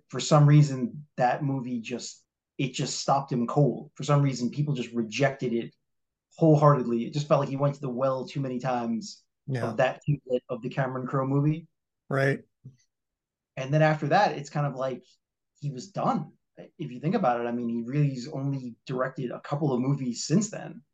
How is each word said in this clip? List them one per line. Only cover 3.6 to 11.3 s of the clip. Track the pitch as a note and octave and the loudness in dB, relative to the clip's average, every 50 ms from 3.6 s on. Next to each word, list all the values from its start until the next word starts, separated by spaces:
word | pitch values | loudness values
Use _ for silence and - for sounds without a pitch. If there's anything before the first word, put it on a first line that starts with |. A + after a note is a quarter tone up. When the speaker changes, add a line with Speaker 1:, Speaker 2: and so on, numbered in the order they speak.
| C#3+ B2+ A2 - - - _ | 4 4 2 -2 -8 -14 _
Speaker 1:
For | - C#3+ | -6 0
some | - D3 C#3+ | 2 4 4
reason, | C#3+ C3+ A#2+ A#2 B2 G#2+ | 4 2 0 -2 -4 -4
people | - C#3+ D3 D3 B2+ | -2 -2 -2 -2 -2
just | B2 A2+ - A#2 | -4 -4 -4 -4
rejected | A#2 A2 G#2 G#2+ B2 C#3 C3+ - - - A#2+ A2+ | -4 -4 -2 -2 0 0 0 0 -2 -4 -2 -2
it | A#2 A2 - - _ _ _ _ _ _ _ _ _ _ _ _ | -2 -4 -6 -12 _ _ _ _ _ _ _ _ _ _ _ _
wholeheartedly. | - E3 D#3 D3+ D3 D3+ D3 C#3 B2 A#2 A#2+ A#2 A#2 A#2 | 4 6 6 8 8 8 6 6 4 2 -2 -2 -2 -2
It | - - | -4 -4
just | D3 D3 | -4 0
felt | - D#3 C#3 | 2 2 2
like | C#3 C#3 | 2 0
he | C#3 | -2
went | C3+ C#3+ C#3+ C#3+ | 0 0 -2 -2
to | - | -2
the | C#3+ C3 | -6 -6
well | A#2+ A#2+ C3+ C3+ C3 C3 B2+ | -4 -2 0 0 0 -2 -6
too | - - D3 | -6 -6 -6
many | C3+ B2+ B2+ A#2+ | -6 -4 -4 -4
times | B2+ C3 B2+ A#2+ A#2+ A#2 A2+ A2 G2 - - - _ _ _ _ _ | -4 -4 -2 -2 -2 -4 -4 -4 -6 -10 -14 -18 _ _ _ _ _
Speaker 2:
Yeah. | - C3 A#2+ A2+ A2+ | -6 -4 -4 -4 -2
Speaker 1:
of | A2 | 0
that | B2 B2+ C3 C#3+ - - | 2 2 2 0 -2 -2
template | - C#3+ - - - B2+ B2 - - | -2 -2 -2 -2 -2 -4 -4 -4 -6
of | B2+ A2+ | -10 -8
the | A#2+ B2 | -8 -6
Cameron | - C#3+ C3 B2+ C3 B2+ B2 | -4 -4 -4 -2 -4 -6 -6
Crowe | B2 C#3+ C#3 C3 | -4 -2 -2 0
movie. | C3+ | 0